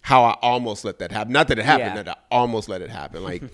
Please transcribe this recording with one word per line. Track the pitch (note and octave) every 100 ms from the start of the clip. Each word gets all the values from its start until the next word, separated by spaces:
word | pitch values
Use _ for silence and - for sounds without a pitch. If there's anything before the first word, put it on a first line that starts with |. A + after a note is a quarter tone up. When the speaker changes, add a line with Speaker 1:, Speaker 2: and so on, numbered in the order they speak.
Speaker 1:
how | - C3
I | A#2 -
almost | A#2+ B2 A#2+ G2+
let | G#2+ F2+
that | F2
happen. | G#2+ A2
Not | C#3 D#3+
that | A2+
it |
happened, | A2+ C3+ A2 G2+
Speaker 2:
Yeah. |
Speaker 1:
that | F2+ - _
I |
almost | A#2+ A#2+ A2 G#2
let | F#2
it | F2+
happen. | G#2 C#2+ D#2+
Like, | F#2 F2+ -